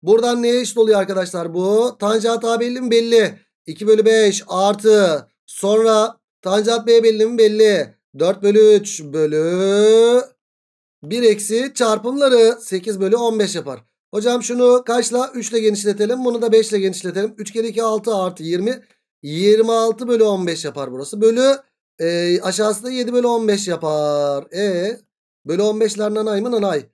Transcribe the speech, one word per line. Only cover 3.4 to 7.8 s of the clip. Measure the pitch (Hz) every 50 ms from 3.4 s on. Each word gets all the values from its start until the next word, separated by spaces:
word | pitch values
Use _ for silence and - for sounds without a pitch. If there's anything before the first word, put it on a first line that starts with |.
| _ _ _ _ _
İki | - 156 - 208
bölü | 208 220 214 214
beş | 220 220 220 214 202 196 202 - -
artı | - 185 190 202 208 202 202 220 214 208 196 175 156 143 - _ _ _ _
sonra | _ - - - 196 214 220 226 226 220 214 214 226 233 _ _ _ _ _ _
tanjant | 185 190 214 214 220 233 226 220
B | 226 233 233 226
belli | 226 220 214 214
mi? | 226 240 226
Belli. | 226 214 208 214 220 214 202 170